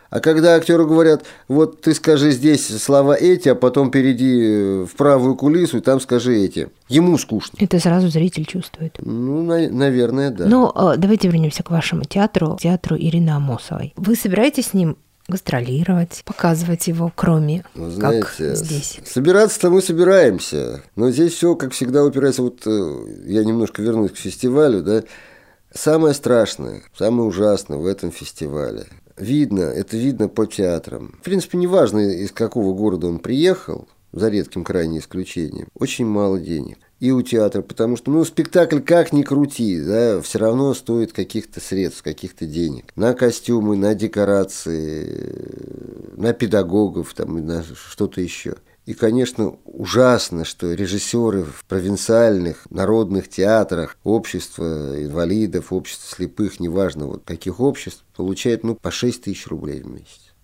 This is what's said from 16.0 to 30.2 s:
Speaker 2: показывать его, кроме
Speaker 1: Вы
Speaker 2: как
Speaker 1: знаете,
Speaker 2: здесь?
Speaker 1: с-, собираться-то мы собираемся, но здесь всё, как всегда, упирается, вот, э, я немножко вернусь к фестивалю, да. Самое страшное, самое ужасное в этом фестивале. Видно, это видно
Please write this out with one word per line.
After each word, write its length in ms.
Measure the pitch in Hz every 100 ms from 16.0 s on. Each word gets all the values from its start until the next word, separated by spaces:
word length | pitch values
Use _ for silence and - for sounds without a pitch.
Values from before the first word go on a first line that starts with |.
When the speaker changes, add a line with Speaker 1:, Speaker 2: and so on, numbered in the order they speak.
| 170 -
Speaker 2:
показывать 640 | - - 175 160 170 165 175
его, 240 | 165 170
кроме 520 | - 170 160 151 175 -
Speaker 1:
Вы 260 | - 82 92
Speaker 2:
как 360 | - 113 - -
Speaker 1:
знаете, 180 | 73 -
Speaker 2:
здесь? 360 | 160 143 - -
Speaker 1:
с-, 80 | -
собираться-то 580 | 127 151 196 220 - 180
мы 100 | 190
собираемся, 1040 | 185 165 180 196 131 87 - 76 60 69 - -
но 160 | 127
здесь 220 | 123 170
всё, 220 | - 170 170
как 180 | 135
всегда, 320 | - 123 143 147
упирается, 380 | 135 135 127
вот, 180 | 123 - 107
э, 580 | 107 80 65 52 50 -
я 180 | 107
немножко 380 | 107 117 104 -
вернусь 300 | 110 113 98
к 60 | -
фестивалю, 680 | 95 - 127 139 151 98
да. 200 | 80 110 110 - - - _ _ _ -
Самое 360 | 151 160 156
страшное, 720 | 139 117 120 101 - 62 50 - -
самое 300 | 104 120 113
ужасное 500 | 90 107 98 - 73
в 80 | 90
этом 240 | 95 85
фестивале. 760 | - 71 - 76 73 65 53 50 - _ -
Видно, 420 | 98 147 123 98
это 380 | 78 65 98 113
видно 320 | 135 113